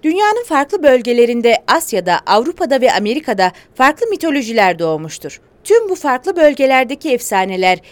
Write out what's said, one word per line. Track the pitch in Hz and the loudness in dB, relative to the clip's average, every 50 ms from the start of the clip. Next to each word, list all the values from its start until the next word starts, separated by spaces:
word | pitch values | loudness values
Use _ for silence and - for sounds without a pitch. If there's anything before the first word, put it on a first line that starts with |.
| _ | _
Dünyanın | 311 330 381 415 415 427 466 480 | -2 -2 0 0 0 0 -2 -4
farklı | - 320 277 277 277 - 415 302 | -2 -2 -2 -2 -2 -4 2 4
bölgelerinde, | 285 254 254 220 240 240 240 240 233 247 240 233 233 226 - _ - | 4 4 4 2 0 2 2 2 2 2 0 2 2 2 2 _ 0
Asya'da, | 220 330 - - - 190 175 175 175 - - | -2 -2 -2 -2 -6 -4 0 0 -2 -2 0
Avrupa'da | - 190 214 240 302 359 - 359 240 277 262 | 2 0 2 2 -2 -4 -6 -4 -2 0 0
ve | 233 247 | 2 2
Amerika'da | - 190 208 208 233 302 - - 220 196 190 185 - - - _ _ | 0 0 -2 -2 -4 -4 -4 -6 -2 0 0 -2 -2 -6 -20 _ _
farklı | - 254 269 311 - 466 466 | 0 2 2 2 0 -4 -4
mitolojiler | 427 - - 330 285 277 247 214 226 226 202 185 175 165 | -4 -4 -4 -2 -2 -2 -4 -2 0 2 2 2 2 0
doğmuştur. | 170 160 160 151 160 160 - - - 147 - - _ _ _ _ _ | -2 -4 -2 -4 -6 -10 -14 -14 -14 -16 -16 -16 _ _ _ _ _
Tüm | - 403 466 466 392 | 2 2 2 2 0
bu | 370 | -6
farklı | 359 - 294 247 254 254 370 392 | -4 -2 -4 -4 -2 -4 -4 0
bölgelerdeki | 339 311 294 285 - 269 269 269 262 262 233 285 285 - 320 254 | 4 4 2 4 2 0 2 2 2 0 -2 -6 -8 -4 -4 -4
efsaneler | 240 - - 214 190 190 190 190 185 185 185 185 180 _ - | -2 -4 -2 -2 -2 -2 -2 -2 0 0 0 0 0 _ -20